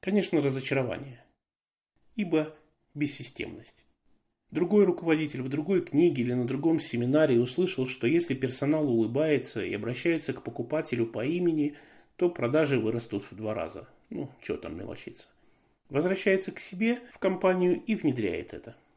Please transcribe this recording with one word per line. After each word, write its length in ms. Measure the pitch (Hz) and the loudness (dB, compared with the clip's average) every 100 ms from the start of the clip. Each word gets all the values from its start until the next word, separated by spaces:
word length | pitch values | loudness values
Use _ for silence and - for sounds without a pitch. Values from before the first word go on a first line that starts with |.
Конечно, 380 | - 202 175 165 | 2 2 4 2
разочарование. 800 | 139 131 - 135 123 85 135 123 _ _ _ _ _ _ _ _ _ - | 2 -2 0 0 0 -4 -10 -16 _ _ _ _ _ _ _ _ _ -4
Ибо 400 | 180 156 151 - _ _ _ | 0 2 0 -8 _ _ _
бессистемность. 920 | 143 143 - 127 - - 110 113 - _ _ _ _ _ _ _ | -4 -4 -4 -12 -10 -10 -10 -20 -20 _ _ _ _ _ _ _
Другой 360 | 151 170 208 190 | -2 4 6 6
руководитель 560 | 170 165 156 151 139 | 4 2 0 0 -4
в 80 | 127 | -4
другой 340 | 143 151 190 | -4 0 0
книге 380 | - 143 170 135 | 2 4 4 4
или 80 | 120 | 0
на 160 | 123 123 | 0 -2
другом 320 | 135 160 160 | 0 0 0
семинаре 580 | - 120 123 147 156 120 | -2 -2 2 4 6 4
услышал, 480 | 123 147 185 - 131 | 2 0 -2 0 -4
что 220 | - 117 | -2 2
если 260 | 165 170 | 2 0
персонал 560 | 127 127 - 143 156 147 | -2 -4 -2 0 2 2
улыбается 720 | 117 110 127 156 143 - 113 | 2 2 0 2 0 -2 -6
и 120 | 92 | -4
обращается 580 | 101 107 123 170 165 - | -4 -6 -2 0 -2 -2
к 80 | - | -8
покупателю 640 | - - - 156 156 120 113 | -8 -8 -4 -4 -4 -2 -2
по 200 | - 123 | -2 -4
имени, 500 | 175 175 156 147 - - - _ - | 0 2 2 0 -4 -20 -20 _ 0
то 140 | 175 | 0
продажи 500 | 175 120 147 147 131 | 2 2 2 4 2
вырастут 500 | 107 117 117 101 - | 2 -2 -4 -6 -6
в 60 | 98 | -8
два 180 | 107 | -6
раза. 360 | 107 80 80 - _ _ | -4 -6 -10 -18 _ _
Ну, 220 | 220 - - | -10 -10 -12
чё 140 | - - | -8 -6
там 220 | 82 80 | -6 -10
мелочиться. 500 | - 85 - - - _ _ _ _ _ _ | -10 -12 -14 -18 -20 _ _ _ _ _ _
Возвращается 640 | 139 175 190 - 190 190 | -2 0 0 2 2 0
к 60 | - | -10
себе 420 | - 180 226 240 - | -12 -2 0 0 -6
в 80 | - | -2
компанию 640 | 190 185 190 180 180 175 - | -2 2 2 4 4 2 0
и 100 | 214 | 0
внедряет 580 | 156 123 101 82 82 | 0 0 -2 -2 -8
это. 240 | - - - _ | -12 -14 -20 _